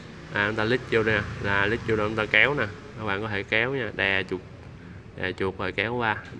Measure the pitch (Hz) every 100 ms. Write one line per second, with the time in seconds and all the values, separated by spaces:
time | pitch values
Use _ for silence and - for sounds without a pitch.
0 | - - - 107 104 110 110 127 - 113
1 | 110 107 104 - 101 101 101 117 110 110
2 | 107 110 107 107 117 143 107 95 - 120
3 | 107 98 110 101 101 110 120 139 110 104
4 | 98 95 95 92 - - - - - -
5 | - - 92 92 95 92 95 92 104 123
6 | 117 107 -